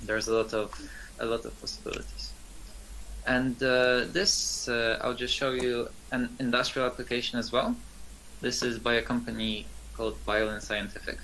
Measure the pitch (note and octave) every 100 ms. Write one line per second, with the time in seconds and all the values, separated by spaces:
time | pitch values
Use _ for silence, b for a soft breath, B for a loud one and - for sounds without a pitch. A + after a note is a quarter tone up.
0 | G#2+ A2 G#2+ A2+ A2 A2 G#2 - G2 B
1 | B - A#2 A#2 - - - - - -
2 | - - - - - - - - - -
3 | - - - B2+ C3 A#2 C3 B2+ B2 B2
4 | A#2+ E3+ G3+ - - - - A#2+ A2+ A2+
5 | B2 A#2 B2 - C3+ B2+ B2+ A#2+ A#2 -
6 | - B2+ A#2+ - B2+ B2 B2 - B2+ -
7 | B2 A#2+ A#2+ B2 A2+ A#2+ A3 A#3+ - -
8 | - - - - B2 B2 B2 A2+ A#2 A#2
9 | A2+ B2 A#2 A2+ A2 G#2+ - - - -
10 | A2+ - - G#2 A2 G#2+ - G#2+ G2+ -
11 | - -